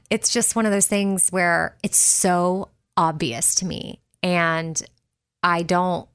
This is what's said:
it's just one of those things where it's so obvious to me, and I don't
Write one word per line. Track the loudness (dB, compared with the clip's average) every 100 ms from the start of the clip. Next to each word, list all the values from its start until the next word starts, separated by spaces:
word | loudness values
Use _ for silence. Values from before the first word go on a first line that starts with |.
| -6
it's | -2 0
just | 0 0 0
one |
of | 0
those | 2 2
things | 0 0 0 0
where | 0 0 0 -2 -4
it's | -2 0
so | 2 2 2 2 0 -2 -6 _ _ 0
obvious | 0 0 -6 -2 -2 0
to | -4
me, | -8 -10 -16 _ _
and | 0 2 2 0 -4 -8 -10 _ _ _ _ _
I | 0 0
don't | 0 0 0 -2 -6